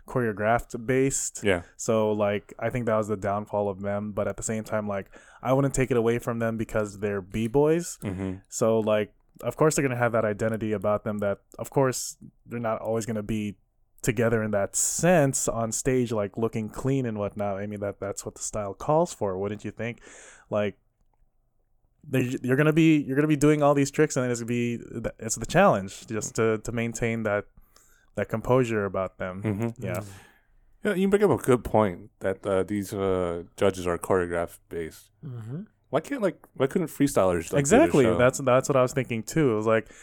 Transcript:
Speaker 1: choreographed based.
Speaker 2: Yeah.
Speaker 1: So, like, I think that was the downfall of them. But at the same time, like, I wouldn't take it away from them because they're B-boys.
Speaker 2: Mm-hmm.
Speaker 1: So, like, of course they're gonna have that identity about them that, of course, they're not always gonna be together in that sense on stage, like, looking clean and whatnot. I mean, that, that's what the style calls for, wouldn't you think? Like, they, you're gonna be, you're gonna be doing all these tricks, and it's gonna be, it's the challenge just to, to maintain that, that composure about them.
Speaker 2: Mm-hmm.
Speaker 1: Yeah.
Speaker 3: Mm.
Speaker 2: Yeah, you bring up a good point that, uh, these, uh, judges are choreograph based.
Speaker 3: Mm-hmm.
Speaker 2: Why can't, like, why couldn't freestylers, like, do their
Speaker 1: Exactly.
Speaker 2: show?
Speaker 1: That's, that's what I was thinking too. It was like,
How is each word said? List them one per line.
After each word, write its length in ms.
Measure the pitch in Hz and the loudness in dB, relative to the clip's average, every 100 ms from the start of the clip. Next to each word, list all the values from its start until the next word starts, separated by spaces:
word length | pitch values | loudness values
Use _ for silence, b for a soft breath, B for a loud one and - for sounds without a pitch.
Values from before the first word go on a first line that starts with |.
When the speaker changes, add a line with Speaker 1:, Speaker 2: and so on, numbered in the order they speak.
| - | -6
Speaker 1:
choreographed 680 | 131 117 101 104 117 - 120 113 | -2 -2 0 2 0 -2 -10 -2
based. 540 | 131 135 - - - | 2 2 0 -6 -2
Speaker 2:
Yeah. 180 | 101 90 - - | 0 0 -2 -10
Speaker 1:
So, 340 | - 110 110 | 0 2 2
like, 420 | 107 101 104 - - | 2 0 0 -6 -6
I 120 | 117 | -4
think 160 | 123 117 | -2 0
that 100 | 110 | 0
was 120 | 104 | 0
the 100 | 101 | -2
downfall 500 | 98 101 104 104 101 | -2 -4 -2 -2 -2
of 140 | 95 | -2
them. 300 | 101 101 104 | -4 -4 -4
But 160 | 101 101 | -4 -4
at 100 | 98 | -4
the 40 | |
same 220 | - 110 | -6 -6
time, 240 | 107 107 104 | -4 -4 -4
like, 220 | 98 95 B B B | -6 -8 B B B
I 100 | 120 | 0
wouldn't 220 | 135 139 | 2 2
take 160 | 135 127 | 2 2
it 80 | 120 | 2
away 200 | 113 117 | 2 0
from 200 | 123 117 | -2 -2
them 180 | 113 113 | -2 -2
because 440 | 110 110 107 98 | -4 -2 -4 -4
they're 200 | 104 101 | -4 -4
B-boys. 760 | 92 110 113 135 147 165 170 - | -4 -4 0 2 4 2 -2 -8
Speaker 2:
Mm-hmm. 340 | 104 92 95 92 - | -8 -4 -6 -6 -10
Speaker 1:
So, 320 | - 113 113 | 0 2 4
like, 320 | 107 107 104 _ _ - | 2 2 0 _ _ -10
of 140 | 120 - | -6 2
course 180 | 151 156 | 2 2
they're 60 | 139 | 0
gonna 100 | 120 | 0
have 160 | 120 | 0
that 120 | 113 | 2
identity 480 | 110 101 113 110 110 | 0 0 -2 -2 -2
about 320 | 104 104 104 | -2 0 0
them 140 | 113 104 | -2 -4
that, 220 | 101 98 _ - | -4 -4 _ -14
of 100 | 113 | -4
course, 480 | 143 131 123 - - 131 _ - | 0 0 -2 -8 -14 -20 _ -14
they're 120 | 120 | -6
not 220 | 113 110 | -4 -4
always 240 | 107 113 | -2 -2
gonna 180 | 113 107 | -2 -6
be 340 | 104 110 104 - _ _ _ _ | -4 -4 -6 -10 _ _ _ _
together 420 | - 117 113 117 | -4 0 2 0
in 80 | 107 | 0
that 220 | 101 98 | -2 -2
sense 760 | - - - 165 180 139 135 - | -2 -2 0 4 4 4 0 -4
on 240 | 113 113 | -2 -4
stage, 400 | 110 139 127 117 | -2 0 0 0
like, 260 | 110 101 - | -2 -4 -2
looking 320 | 113 113 107 | -4 -2 -8
clean 340 | - 131 139 | -4 -2 -2
and 140 | 123 107 | -2 -4
whatnot. 400 | 101 104 101 98 | -6 -4 -4 -4
I 80 | 104 | -8
mean, 140 | 104 | -6
that, 200 | 101 95 | -6 -6
that's 240 | 98 - | -8 -8
what 120 | 107 - | -10 -10
the 60 | |
style 300 | - 107 101 | -10 -8 -8
calls 400 | 98 - 156 175 | -8 0 2 2
for, 240 | - 104 92 | -2 -4 -2
wouldn't 300 | 101 107 107 | -4 -6 -8
you 40 | |
think? 300 | - 113 113 B B B B B | -8 -10 -10 B B B B B
Like, 300 | 107 104 - _ _ _ _ _ _ _ _ _ _ _ _ 151 | 0 0 -4 _ _ _ _ _ _ _ _ _ _ _ _ -4
they, 260 | 131 123 127 | -2 0 -2
you're 140 | 123 131 | 0 2
gonna 160 | 151 | 4
be, 240 | 156 160 151 | 6 6 4
you're 120 | 131 | 2
gonna 140 | 135 156 | 0 2
be 80 | 151 | 4
doing 260 | 147 151 | 4 6
all 120 | 143 | 4
these 160 | 143 135 | 4 2
tricks, 260 | - 151 135 | 2 2 2
and 140 | 127 | -2
it's 100 | 120 | -4
gonna 80 | 113 | -2
be, 300 | 120 120 120 - 117 107 - | -2 -2 -4 -8 -10 -10 -8
it's 180 | 113 - | -8 -8
the 80 | 113 | 0
challenge 600 | 156 196 110 95 - - | 4 4 4 -2 -14 -8
just 280 | 107 - - | -8 -6 0
to, 220 | 113 110 | 0 0
to 140 | - | -4
maintain 520 | 117 117 117 117 113 | -4 -4 -4 -4 -2
that, 200 | 110 101 - - _ b b b b - | -2 -2 -4 -16 _ b b b b -8
that 120 | 101 | -4
composure 540 | 113 - 127 120 110 101 | -4 2 2 2 0 -2
about 320 | 95 92 - | -2 -4 -6
them. 240 | 95 92 | -10 -6
Speaker 2:
Mm-hmm. 420 | 107 101 117 113 | -4 -2 -4 -6
Speaker 1:
Yeah. 120 | 98 90 | -6 -6
Speaker 3:
Mm. 40 | 101 95 B B B _ _ _ | -8 -18 B B B _ _ _
Speaker 2:
Yeah, 120 | 214 | -4
you 140 | 185 196 | 0 2
bring 140 | 202 | 4
up 80 | 202 | 4
a 60 | 113 | 4
good 260 | - 120 | 4 2
point 460 | - 110 104 87 104 - | 4 2 2 0 -14 -6
that, 240 | 98 - 104 | -4 -2 0
uh, 160 | 95 | 0
these, 320 | 90 104 95 | 2 -2 -4
uh, 480 | 104 98 92 87 85 82 - | -2 0 0 0 -4 -8 0
judges 280 | 101 92 90 | 0 0 -4
are 120 | 85 | -4
choreograph 600 | - 95 87 85 85 - - | 0 0 2 -2 -4 -10 -12
based. 400 | 85 80 - _ _ | -10 -10 -12 _ _
Speaker 3:
Mm-hmm. 380 | - 120 110 147 220 _ - | -16 -14 -12 -12 -14 _ -4
Speaker 2:
Why 100 | 135 | -4
can't, 220 | - 277 | -4 -2
like, 160 | 196 - - | -2 -4 -10
why 140 | - 135 | -2 0
couldn't 200 | 196 156 | 0 -2
freestylers, 640 | - 143 120 95 87 78 | 0 2 4 4 2 0
like, 120 | - | 0
do 60 | 143 | 4
their 120 | 233 | 6
Speaker 1:
Exactly. 200 | 330 156 | 6 6
Speaker 2:
show? 120 | 110 85 | 4 4
Speaker 1:
That's, 220 | 123 - | 2 2
that's 300 | 131 127 135 | 2 2 4
what 60 | 139 | 2
I 60 | |
was 120 | 127 | 2
thinking 280 | 135 120 113 | 0 -4 -6
too. 300 | - 165 143 | -2 2 2
It 40 | 107 | 2
was 100 | 110 | 2
like, 240 | 110 - B | 2 0 B